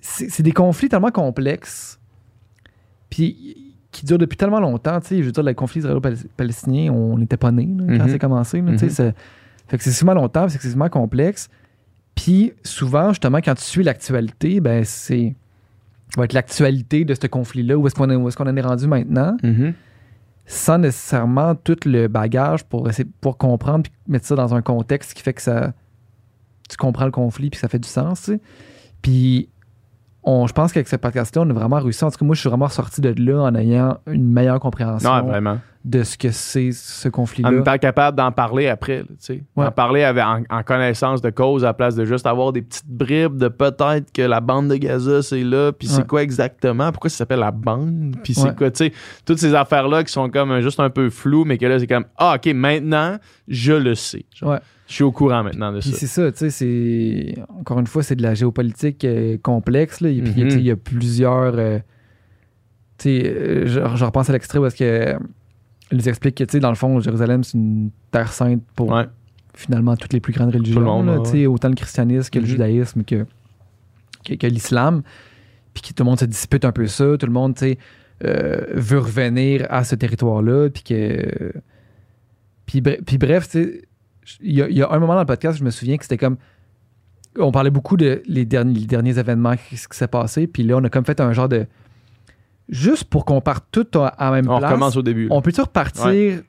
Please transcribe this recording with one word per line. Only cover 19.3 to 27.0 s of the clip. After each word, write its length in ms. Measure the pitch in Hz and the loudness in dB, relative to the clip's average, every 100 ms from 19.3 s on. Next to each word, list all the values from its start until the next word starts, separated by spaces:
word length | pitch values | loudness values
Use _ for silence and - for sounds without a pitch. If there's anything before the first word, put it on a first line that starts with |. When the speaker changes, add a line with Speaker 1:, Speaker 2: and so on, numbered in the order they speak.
| 233 | 0
Speaker 2:
Mhm. 300 | 117 113 147 170 _ _ _ - _ _ _ | 2 2 0 -4 _ _ _ -20 _ _ _
Speaker 1:
sans 320 | - - 170 | -4 2 4
nécessairement 760 | 160 127 - 131 117 127 160 165 | 2 0 -4 -2 0 2 0 0
tout 200 | - 165 | 0 0
le 220 | 147 123 113 | 2 2 2
bagage 580 | 110 110 127 143 160 | 0 0 0 0 -2
pour 240 | - 120 117 | -4 -4 -2
essayer, 200 | 110 131 - | -2 -6 -4
pour 160 | 139 127 | -6 0
comprendre 460 | 131 120 - 156 | 0 0 0 0
puis 80 | 156 _ - | -2 _ -4
mettre 200 | 135 - | -4 0
ça 100 | 143 | 0
dans 180 | 123 | 2
un 80 | 120 | 0
contexte 520 | 113 117 113 139 - | 0 -2 0 -4 -4
qui 80 | - | -8
fait 100 | - | -6
que 100 | 127 | -4
ça, 300 | - 117 - - _ _ _ _ _ _ _ _ - | -2 -2 -2 -6 _ _ _ _ _ _ _ _ -20
tu 80 | - | -4
comprends 300 | 131 120 | -2 0